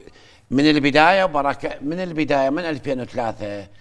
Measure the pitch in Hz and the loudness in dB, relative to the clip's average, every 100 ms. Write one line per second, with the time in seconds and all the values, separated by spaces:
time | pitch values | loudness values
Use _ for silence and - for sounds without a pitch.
0 | - - - - _ 127 151 151 143 139 | -20 -20 -20 -20 _ 2 4 4 4 6
1 | 160 190 190 147 139 131 156 - 139 170 | 6 4 2 0 -2 -2 -6 -8 -6 -6
2 | 185 156 143 143 135 151 170 147 139 131 | -6 -4 0 0 0 -2 -4 -8 -6 -6
3 | 120 - 113 107 104 101 95 - | -6 -6 -6 -6 -10 -10 -14 -20